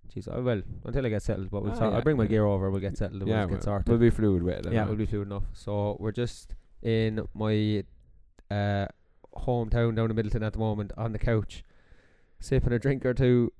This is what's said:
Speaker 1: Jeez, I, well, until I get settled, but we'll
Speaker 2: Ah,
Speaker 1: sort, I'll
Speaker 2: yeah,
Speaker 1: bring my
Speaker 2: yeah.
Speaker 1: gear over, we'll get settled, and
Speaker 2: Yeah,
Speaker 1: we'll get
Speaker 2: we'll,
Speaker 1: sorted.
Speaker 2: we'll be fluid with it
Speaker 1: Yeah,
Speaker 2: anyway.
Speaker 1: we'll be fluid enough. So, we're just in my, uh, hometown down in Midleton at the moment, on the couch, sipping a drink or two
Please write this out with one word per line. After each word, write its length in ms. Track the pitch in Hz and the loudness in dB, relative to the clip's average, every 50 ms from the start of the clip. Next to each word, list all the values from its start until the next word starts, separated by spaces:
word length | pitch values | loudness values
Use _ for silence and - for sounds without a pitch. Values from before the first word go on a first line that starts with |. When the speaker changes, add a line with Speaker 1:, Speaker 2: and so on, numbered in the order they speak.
| - - - | -18 -12 -12
Speaker 1:
Jeez, 180 | 101 98 - | -12 -10 -8
I, 60 | - 120 | -6 -4
well, 220 | 127 123 117 101 - - - - - | -2 -2 -2 -2 -4 -8 -12 -12 -10
until 180 | - 120 - 131 | -4 -2 -2 0
I 40 | 120 | 0
get 140 | 107 101 - | -2 -2 -2
settled, 260 | - 107 95 95 92 | -2 -4 -4 -4 -6
but 140 | 98 101 - | -6 -4 -2
we'll 80 | 104 | -2
Speaker 2:
Ah, 40 | - | 0
Speaker 1:
sort, 100 | - 113 | 0 0
I'll 60 | 110 - | 2 2
Speaker 2:
yeah, 60 | 117 - | 2 2
Speaker 1:
bring 120 | 156 151 | 2 2
my 80 | 127 110 | 2 2
Speaker 2:
yeah. 40 | 101 | 2
Speaker 1:
gear 160 | 110 110 107 | 4 4 4
over, 240 | 104 101 95 95 98 | 4 2 2 0 0
we'll 100 | 98 98 | -2 -2
get 160 | 95 98 - | -2 -4 -4
settled, 260 | - 107 95 98 98 95 | -4 -4 -4 -4 -6 -2
and 40 | 98 | 0
Speaker 2:
Yeah, 100 | 110 110 | 0 0
Speaker 1:
we'll 80 | 101 | 0
get 40 | 92 98 | 0 -2
Speaker 2:
we'll, 80 | 95 - | -2 -2
Speaker 1:
sorted. 260 | 101 101 98 90 - | -2 -2 0 2 2
Speaker 2:
we'll 80 | 117 | 4
be 140 | 117 117 117 | 6 6 6
fluid 320 | 110 - 110 104 95 87 85 | 6 6 4 4 4 4 2
with 140 | 90 - - | 0 -2 -2
it 60 | - | -4
Speaker 1:
Yeah, 40 | - 113 113 | -2 0 0
Speaker 2:
anyway. 40 | 107 104 | 0 0
Speaker 1:
we'll 80 | 107 | 0
be 80 | 107 107 | -2 -2
fluid 200 | 98 110 104 101 101 | -2 -2 -4 -4 -4
enough. 160 | 101 101 98 - - | -4 -4 -4 -4 -6
So, 440 | - - - 104 104 101 104 101 - | -10 -8 -4 -2 -2 -2 -2 -2 -4
we're 120 | 98 110 | -4 -4
just 420 | 104 - 120 113 - - - - - - - - - - - | -2 -2 -4 -4 -4 -10 -14 -14 -14 -14 -14 -20 -20 -6 -2
in 420 | 117 113 113 113 110 110 110 - - - | 0 2 2 2 0 0 -4 -6 -8 -6
my, 500 | - 110 107 107 107 107 107 107 101 95 - - - - - - - - - _ - - _ | -4 0 2 2 2 2 2 0 0 -2 -6 -14 -20 -20 -20 -20 -20 -20 -20 _ -20 -10 _
uh, 340 | 101 104 101 101 101 101 98 - - _ _ _ _ _ - - - | -2 -2 0 0 0 0 -2 -4 -8 _ _ _ _ _ -20 -16 -12
hometown 600 | - - 131 123 120 117 107 113 120 117 117 113 | -6 -4 -2 0 -2 0 0 2 2 2 2 2
down 160 | 113 113 113 | 0 0 0
in 40 | 110 | 0
Midleton 300 | 110 110 107 104 113 110 | 0 0 0 0 0 -2
at 80 | 107 - | -2 -2
the 60 | 110 | -2
moment, 340 | 110 110 107 104 104 98 - | -2 -2 -2 -2 -4 -8 -6
on 160 | - 110 117 | -6 -6 -4
the 60 | 107 | -2
couch, 460 | 104 - 127 117 107 95 - - - - - _ - _ _ - - - - _ _ _ _ - - | 0 2 2 2 2 0 -2 -10 -14 -18 -20 _ -20 _ _ -20 -20 -20 -20 _ _ _ _ -18 -16
sipping 320 | - - 135 131 - 127 | -4 0 0 2 2 2
a 60 | 120 | 0
drink 260 | 117 - 135 143 135 - | 2 2 0 0 2 0
or 120 | 127 123 | -2 2
two 360 | 120 135 123 123 120 120 113 - | 4 4 6 6 6 4 2 -2